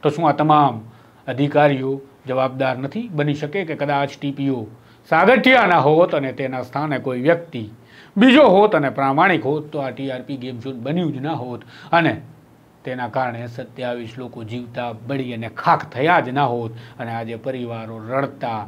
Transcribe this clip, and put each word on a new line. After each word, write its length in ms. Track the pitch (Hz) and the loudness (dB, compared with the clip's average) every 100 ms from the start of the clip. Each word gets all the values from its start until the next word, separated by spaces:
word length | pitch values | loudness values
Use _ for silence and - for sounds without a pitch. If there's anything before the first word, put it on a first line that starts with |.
તો 80 | 151 | 0
શું 200 | 147 160 | 2 0
આ 80 | 143 | 2
તમામ 360 | 151 151 143 113 107 - - _ - | 4 4 4 0 -12 -20 -20 _ -10
અધિકારીઓ 640 | 123 143 147 147 135 131 135 135 _ 127 | -2 0 4 4 2 -2 -6 -8 _ -4
જવાબદાર 500 | 127 131 131 131 123 139 | -2 -2 -2 -2 -2 -6
નથી? 240 | 208 240 156 | -8 -8 -2
બની 200 | 147 147 | -2 -2
શકે 240 | 147 196 165 | -4 -6 -6
કે 100 | 147 | -6
કદાચ 340 | 143 139 139 - | -2 -2 -2 -6
ટી 180 | 143 139 | -8 -4
પી 120 | 139 | -2
ઓ 140 | 131 104 - _ _ _ | -2 -6 -16 _ _ _
સાગઠિયાના 720 | 160 190 247 254 262 202 170 139 | 4 6 6 6 6 6 4 4
હોત 240 | 156 - | 4 4
અને 200 | 156 135 | 2 -2
તેના 300 | 120 135 131 | -4 -6 -6
સ્થાને 360 | 117 143 151 131 | -6 -6 -4 -4
કોઈ 220 | 127 123 135 | -4 0 2
વ્યક્તિ 380 | 170 170 123 104 - - - - - | 2 0 -12 -12 -16 -20 -20 -8 4
બીજો 340 | 254 254 269 | 6 8 8
હોત 260 | 190 214 175 | 8 6 4
અને 140 | 139 | 0
પ્રામાણિક 520 | 120 135 139 190 165 | 0 0 4 4 2
હોત, 280 | 127 151 151 | 0 -4 -4
તો 100 | 151 | -6
આ 100 | 131 | -6
ટી 200 | 123 135 | -6 -8
આર 120 | 127 123 | -8 -8
પી 100 | 135 | -10
ગેમ 200 | 127 120 | -8 -10
ઝોન 140 | 135 127 120 | -10 -8 -4
બન્યું 280 | 170 165 | -2 -2
જ 80 | 131 | -4
ના 140 | 143 156 | -6 -6
હોત 260 | 123 120 - - - | -8 -12 -14 -20 0
અને 220 | 170 160 107 - - _ _ _ _ | 2 2 -2 -10 -20 _ _ _ _
તેના 260 | - 127 120 131 | -10 -8 -4 -2
કારણે 320 | 127 117 120 | -4 -4 -12
સત્યાવીસ 680 | 120 127 - 123 123 113 117 | -12 -14 -10 -8 -8 -10 -12
લોકો 260 | 123 120 | -14 -14
જીવતા 500 | 107 120 120 127 120 110 117 | -12 -10 -10 -8 -8 -10 -8
બળી 260 | 139 123 | -6 -6
અને 160 | 117 113 - | -8 -10 -4
ખાખ 220 | - 160 - | 0 0 0
થયા 280 | 127 151 175 120 | -2 2 2 2
જ 60 | 131 | -2
ના 100 | 139 | 0
હોત 180 | 120 113 113 - - | -2 -6 -10 -20 -14
અને 120 | 117 | -10
આજે 260 | 117 113 117 135 | -8 -8 -8 -8
પરિવારો 540 | 127 120 117 113 113 | -8 -8 -10 -12 -14
રડતા 640 | 110 131 135 - 123 110 | -6 -4 -4 -6 -6 -6